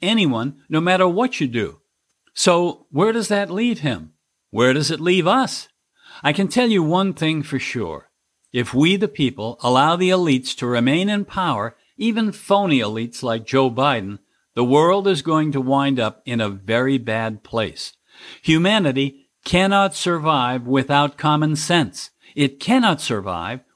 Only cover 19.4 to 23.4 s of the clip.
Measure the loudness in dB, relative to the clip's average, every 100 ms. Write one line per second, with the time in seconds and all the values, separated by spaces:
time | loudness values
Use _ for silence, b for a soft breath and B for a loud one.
19.4 | -2 0 2 2 0 -2 -4 -2 0 0
20.4 | 0 -4 0 0 2 0 0 -2 0 2
21.4 | 0 -2 0 0 0 -6 -18 b b -2
22.4 | -2 -2 0 2 2 0 -2 -4 -4 -6